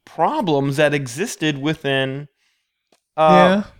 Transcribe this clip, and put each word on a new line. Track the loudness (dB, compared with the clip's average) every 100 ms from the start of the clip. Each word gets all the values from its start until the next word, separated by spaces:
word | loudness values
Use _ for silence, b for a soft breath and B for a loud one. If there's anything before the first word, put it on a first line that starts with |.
| -14
problems | -4 -2 -2 0 0 0 0
that | 0
existed | 0 -6 -8 -8 -4 -4 -2
within, | -4 -4 -2 -2 -2 -6 -14 _ _ _ _ _ _ _ _ 0
uh, | 4 6 6 2 -4 -14